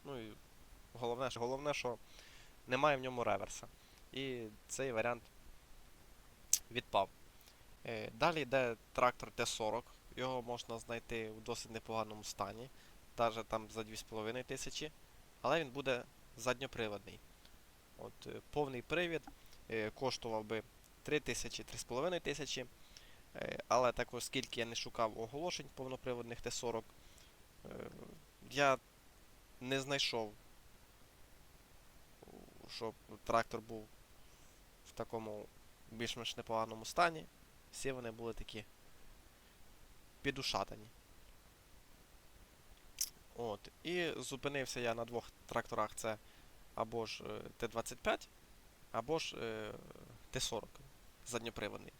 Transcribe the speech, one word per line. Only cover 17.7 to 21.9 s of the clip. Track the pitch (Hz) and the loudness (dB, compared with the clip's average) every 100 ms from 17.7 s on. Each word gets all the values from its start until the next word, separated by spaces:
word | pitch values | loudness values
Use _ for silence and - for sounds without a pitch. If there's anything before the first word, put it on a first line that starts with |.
| - - - | -20 -20 -12
От, | 110 - - | -10 -10 -8
е, | 113 - | -8 -2
повний | - 143 127 | 2 2 0
привід, | - 156 175 160 - - - - - | 2 4 4 2 -2 -16 -16 -18 -2
е, | 113 107 | 2 2
коштував | - 131 120 120 110 | 2 2 2 2 2
би | 107 110 - - - - | 2 -2 -2 -14 -20 -10
три | - 151 | 2 2
тисячі, | - 120 120 - | 2 0 0 -4
три | 113 120 | -6 -8
з | |
половиною | - | -2